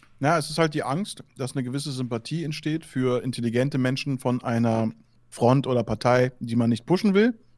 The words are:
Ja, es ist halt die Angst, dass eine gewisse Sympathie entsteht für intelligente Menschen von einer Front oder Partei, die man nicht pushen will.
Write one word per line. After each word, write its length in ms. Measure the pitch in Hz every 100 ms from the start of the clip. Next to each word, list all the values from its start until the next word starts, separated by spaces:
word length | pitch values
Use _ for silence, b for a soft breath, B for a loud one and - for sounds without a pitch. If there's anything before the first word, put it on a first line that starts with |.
| b -
Ja, 160 | 139 170
es 120 | 151
ist 80 | 151
halt 160 | 160 151
die 80 |
Angst, 420 | 110 147 208 - - -
dass 180 | 123
eine 100 | 143
gewisse 280 | 123 135 147
Sympathie 540 | 131 123 117 - 160 151
entsteht 400 | 151 156 156 -
für 360 | 135 127 123
intelligente 560 | 127 120 120 117 135 139
Menschen 400 | 127 135 143 131
von 220 | 127 123
einer 500 | 127 117 117 113 113 - _ _ _
Front 380 | - 120 135 127
oder 160 | 123
Partei, 480 | 110 110 123 127 127 -
die 160 | 120 117
man 140 | 117
nicht 160 | 113 -
pushen 280 | 185 208
will. 240 | 190 226 233 _